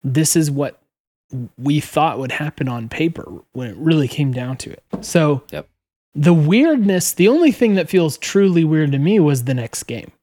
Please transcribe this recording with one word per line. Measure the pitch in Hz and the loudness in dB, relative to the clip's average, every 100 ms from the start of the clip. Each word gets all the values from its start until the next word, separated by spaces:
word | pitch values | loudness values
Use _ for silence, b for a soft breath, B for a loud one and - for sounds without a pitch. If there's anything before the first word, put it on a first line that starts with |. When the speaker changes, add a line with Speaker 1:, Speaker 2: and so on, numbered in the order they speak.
Speaker 1:
this | 139 131 156 170 | -2 0 2 2
is | 151 | 0
what | 139 143 - _ _ _ _ _ 131 120 - | -2 -6 -8 _ _ _ _ _ -12 -12 -6
we | 131 147 | -2 -2
thought | - 156 156 113 | -2 0 0 -2
would | 131 | -6
happen | - 151 - 131 | -6 -8 -6 -6
on | 120 117 | -6 -8
paper | - 165 165 - - _ | -4 -4 -4 -14 -18 _
when | 127 123 | -12 -10
it | 95 | -4
really | 160 160 131 | 0 2 0
came | - 139 | -2 -2
down | 123 123 131 | -2 -6 -10
to | - | -12
it. | - _ 196 | -18 _ -12
So | - 175 151 143 - | -2 0 2 0 -4
Speaker 2:
Yep. | - - _ _ _ _ | -16 -16 _ _ _ _
Speaker 1:
the | - 147 | 0 4
weirdness, | 170 151 214 320 294 202 185 - | 4 4 4 4 2 2 0 -2
the | - 185 | 2 4
only | 285 330 | 6 2
thing | 220 233 196 | 2 2 2
that | 160 | 2
feels | 185 165 - | 2 0 -2
truly | - 196 196 170 | -2 2 4 4
weird | 160 156 151 | 2 2 2
to | 139 | 0
me | 151 214 | 2 4
was | 151 135 | 4 2
the | 120 | -2
next | 127 113 - | -4 -4 -10
game. | - 117 - _ | -10 -12 -12 _